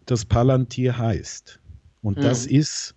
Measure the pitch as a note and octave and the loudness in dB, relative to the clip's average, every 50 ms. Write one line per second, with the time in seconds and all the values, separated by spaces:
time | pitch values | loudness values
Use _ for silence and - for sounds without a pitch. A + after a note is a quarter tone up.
0 | - - B2+ A2 - - - A#2 A#2+ C3+ C3 B2+ B2+ - - B2+ B2+ B2 A#2 A#2+ | -4 -2 -2 -2 0 0 2 4 4 4 4 2 0 -2 -4 -2 -2 -2 0 0
1 | A2+ A2+ G2 D#2 - - - - - - - _ _ - - - _ - _ _ | 0 -2 -2 -2 -4 -10 -16 -18 -20 -20 -20 _ _ -20 -20 -20 _ -20 _ _
2 | - G#2 G2 C#3 C#3 C3 B2+ B2 B2 C#3 C3 C#3+ D3+ - - - - - - | -4 -4 -2 0 0 0 0 0 0 2 2 2 2 2 -4 -10 -12 -14 -16